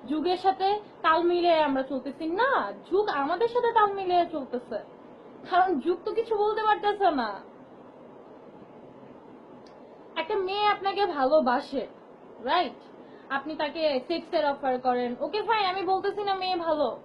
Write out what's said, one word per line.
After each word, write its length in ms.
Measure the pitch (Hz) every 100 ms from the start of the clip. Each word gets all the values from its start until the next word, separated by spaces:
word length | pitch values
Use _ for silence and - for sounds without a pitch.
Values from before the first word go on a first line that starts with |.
| 226
যুগের 300 | 311 339 370
সাথে 420 | 381 381 392 415 - -
তাল 220 | 330 320
মিলিয়ে 360 | 339 349 349 320
আমরা 240 | 302 269
চলতেছি। 420 | 269 269 277 - 320
না, 480 | 359 523 453 214 302 -
যুগ 180 | 359 415
আমাদের 380 | 302 277 349 466
সাথে 240 | 480 466
তাল 220 | 453 415
মিলিয়ে 320 | 392 370 359 339
চলতেছে, 460 | 311 254 240 - 220 - - - - - - -
কারণ 280 | 359 370 294
যুগ 180 | 320 359 440
তো 80 |
কিছু 220 | 415 453 427
বলতে 280 | 415 427
পারতেছে 480 | 427 415 415 403 381
না। 280 | 285 226 196 - - - - - - - - - - - - - - - - - - - - - - - - - - - -
একটা 200 | 320 403
মেয়ে 300 | 370 403 415
আপনাকে 400 | 403 392 381 403
ভালোবাসে, 840 | 294 262 311 254 247 269 269 202 - - - - -
রাইট? 360 | 226 339 277 - - - - - -
আপনি 260 | 269 285 311
তাকে 440 | 302 330 311 262 254
সেক্সের 380 | 339 - 330 294
অফার 340 | 277 269 254
করেন, 360 | 254 247 247 247
ওকে, 220 | 311 415
ফাইন, 240 | 392 440 381
আমি 160 | 381
বলতেছি 420 | 359 381 392 392
না 120 | 403 381
মেয়ে 200 | 370 359
ভালো। 440 | 330 311 269 -